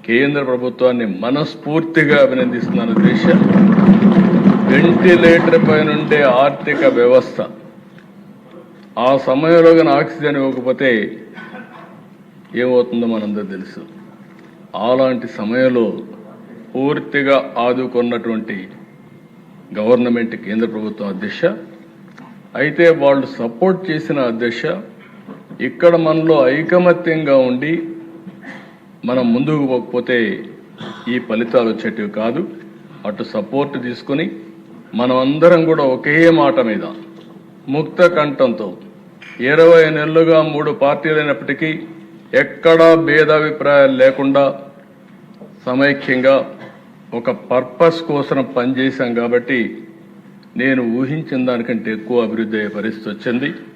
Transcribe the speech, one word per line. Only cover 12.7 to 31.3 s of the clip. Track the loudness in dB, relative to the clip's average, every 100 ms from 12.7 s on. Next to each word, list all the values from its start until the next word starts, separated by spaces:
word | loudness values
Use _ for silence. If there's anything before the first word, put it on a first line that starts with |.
| 0 0 -2 -4
మనందరూ | -4 -6 -8
తెలుసు. | -8 -12 -14 -18 -20 -20 -20 -20 -20 -20 -20 -20 -14 -6
అలాంటి | -2 2 0 -2 -8
సమయంలో | -10 -4 0 0 2 -2 -4 -14 -20 -20 -20 -20 -20 -12 -4
పూర్తిగా | -4 -4 -4 -4 0 0 0 -4
ఆదుకున్నటువంటి | -2 -2 -2 -2 -2 -4 -6 -8 -8 -12 -12 -20 -20 -20 -20 -20 -20 -20 -20 -20 -14 -6
గవర్నమెంట్ | 2 2 2 -2 -2 -8
కేంద్ర | -6 -4 -4
ప్రభుత్వం, | -4 -10 -8 -10
అధ్యక్ష. | -8 -10 -4 -4 -4 -16 -20 -20 -20 -20 -20 -20 -20 -14 -4
అయితే, | -4 2 4
వాళ్ళు | 4 2 2 -2
సపోర్ట్ | -8 -8 -2 -2 -2 -4
చేసిన, | -6 -4 -2
అధ్యక్ష, | -2 -2 -4 -4 -6 -8 -12 -20 -20 -20 -20 -20 -20 -10
ఇక్కడ | -8 2 2 4
మనలో | 0 0 2 2 2
ఐకమత్యంగా | 0 0 2 2 2 -2 -2 2 2
ఉండి | 2 -2 -4 -4 -6 -14 -18 -20 -20 -20 -20 -20 -20 -20 -20 -10 -4
మనం | -2 0
ముందుకు | 0 0 0 0
పోకపోతే | -2 -2 -6 -2 0 0 -4 -12 -20 -20 -20 -18 -12 -6
ఈ | -6
ఫలితాలు | -4